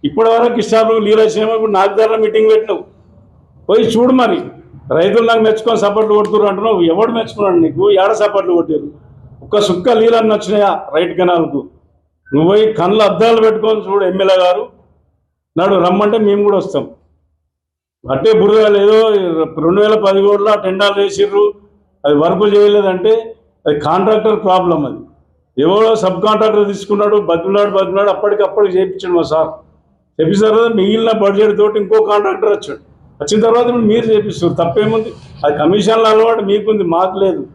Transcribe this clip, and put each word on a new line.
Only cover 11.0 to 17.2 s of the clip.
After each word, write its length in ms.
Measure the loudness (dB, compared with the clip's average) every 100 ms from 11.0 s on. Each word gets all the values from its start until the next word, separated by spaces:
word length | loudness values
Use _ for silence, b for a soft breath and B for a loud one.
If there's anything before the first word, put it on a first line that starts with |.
| -4 -2
కెనాల్కు? 440 | 0 0 -2 -6 -10 _ _ _ _ _ _
నువ్వు 140 | 0 2
పోయి 240 | 2 2
కళ్ళు 300 | 0 -2 2
అద్దాలు 380 | 0 2 2 4
పెట్టుకొని 400 | 2 0 -2 -2
చూడు. 240 | -2 -2
ఎమ్మెల్యే 320 | -2 0 2 2
గారు 240 | 2 0 -4 _ _ _ _ _ _ _ _ -2
నాడు 160 | 0
రమ్మంటే 440 | 2 0 0 0 0
మేము 240 | 0 0
కూడా 140 | 0 0
వస్తాం. 340 | -2 -6 -8 -16 _ _